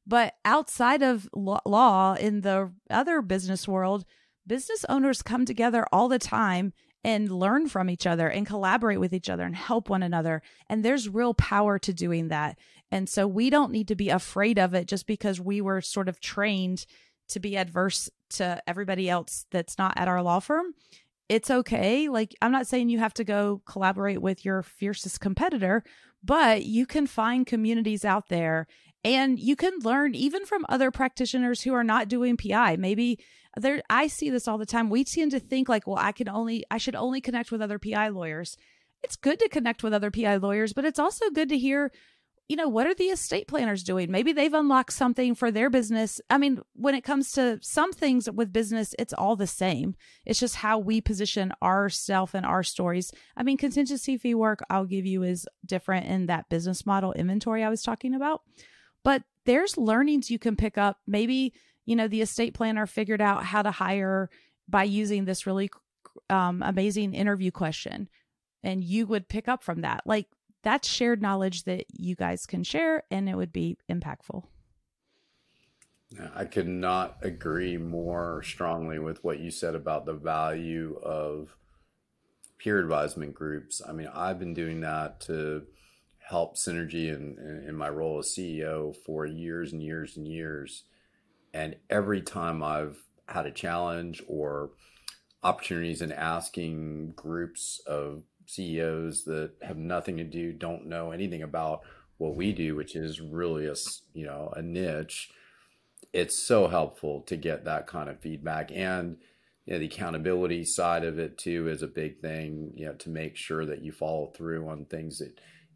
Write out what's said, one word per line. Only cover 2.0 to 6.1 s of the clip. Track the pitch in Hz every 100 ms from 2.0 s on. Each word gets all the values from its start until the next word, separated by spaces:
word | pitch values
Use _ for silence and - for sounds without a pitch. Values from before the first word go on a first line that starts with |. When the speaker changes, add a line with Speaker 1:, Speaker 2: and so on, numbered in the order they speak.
| 190
Speaker 1:
in | 190 214 208
the | 196 190 190 185 -
other | 214 277 330
business | 196 190 185 190 -
world, | 190 185 202 180 _ _ _ 185
business | 247 - 440 -
owners | 269 269 262
come | - 247
together | 247 233 233 233 -
all | 185
the | 240